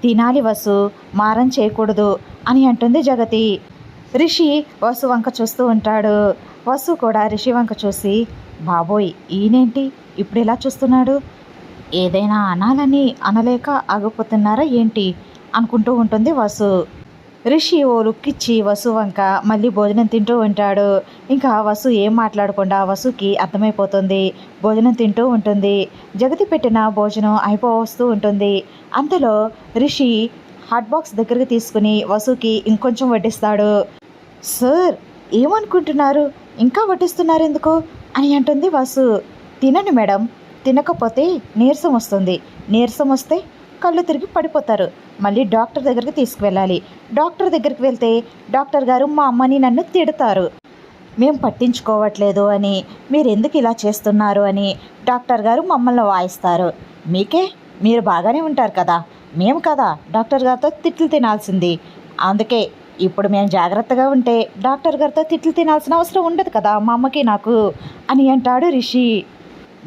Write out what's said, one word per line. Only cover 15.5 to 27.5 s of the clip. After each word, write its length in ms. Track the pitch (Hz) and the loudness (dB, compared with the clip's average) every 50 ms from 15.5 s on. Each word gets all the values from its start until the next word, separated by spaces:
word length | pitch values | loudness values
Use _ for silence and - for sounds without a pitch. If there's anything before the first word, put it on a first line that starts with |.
| - | -4
అనుకుంటూ 360 | 226 233 220 - 226 214 233 254 | -2 -2 0 0 0 0 0 0
ఉంటుంది 360 | 233 226 214 220 208 220 302 | 0 0 0 0 0 2 0
వసు. 380 | 320 269 220 202 - - 214 202 190 180 170 - - - - - - - - - - - - | 0 0 -2 -2 -2 -2 0 0 2 0 -2 -4 -10 -20 -20 -20 -20 -20 -20 -20 -20 -6 -2
రిషి 320 | 233 285 320 311 - 359 311 277 | 0 2 2 2 2 2 2 4
ఓ 100 | 254 240 226 | 4 2 2
లుక్ 260 | 220 220 220 - - 285 | 2 0 -2 -2 -6 -6
ఇచ్చి 260 | - - - 240 233 220 | -6 -4 -2 0 0 2
వసు 260 | 202 202 202 202 - 240 | 2 0 -2 -2 -2 -2
వంక 320 | 220 220 214 196 - 196 196 190 196 185 - | -2 -2 -2 -2 -2 -2 0 0 0 0 0
మళ్ళీ 240 | 214 220 208 208 247 | 0 0 0 0 0
భోజనం 380 | 185 208 208 208 208 233 226 | 0 0 0 2 2 2 2
తింటూ 280 | 214 226 226 208 226 240 240 | 2 2 0 0 0 0 0
ఉంటాడు. 480 | 220 208 196 196 208 202 196 202 202 202 196 190 190 - - - - - | 0 0 0 0 0 0 2 2 2 2 2 0 -2 -4 -12 -18 -6 -4
ఇంకా 200 | 269 277 277 262 220 214 | -2 0 0 0 0 2
వసు 280 | 214 208 214 214 - 262 | 0 0 -2 0 0 0
ఏం 240 | 233 202 202 214 226 | 2 2 2 2 2
మాట్లాడకుండా 600 | 233 226 214 208 208 202 196 202 202 196 190 196 196 196 | 0 0 0 -2 -2 -2 -2 -2 -2 -2 0 0 0 0
వసుకి 460 | 185 196 190 - 254 247 - 196 196 196 | -2 -2 -2 -2 -4 -4 -2 -2 -2 0
అర్థమైపోతుంది. 880 | - 185 165 - 196 214 214 214 208 196 190 202 196 196 190 196 196 190 190 - - - - - - | -2 -2 -2 -2 0 0 0 0 -2 -2 0 0 0 0 0 0 0 0 -2 -4 -8 -14 -20 -10 -4
భోజనం 300 | 185 214 220 220 226 254 | -2 0 2 2 2 2
తింటూ 320 | 233 240 233 208 202 233 233 254 | 2 2 0 0 0 0 0 0
ఉంటుంది. 460 | 240 220 - 214 208 202 196 202 202 196 185 - - - - - - | 0 0 0 0 0 0 0 0 0 0 -2 -4 -8 -16 -20 -14 -4
జగతి 280 | 196 247 262 311 - 403 | -2 -2 0 0 -2 -2
పెట్టిన 340 | 403 339 311 - 240 220 226 214 220 | -2 0 0 0 0 2 2 2 0
భోజనం 460 | 202 208 208 208 208 220 214 208 214 214 | 0 0 -2 -2 0 0 0 2 2 2
అయిపోవస్తూ 640 | - 208 | 0 0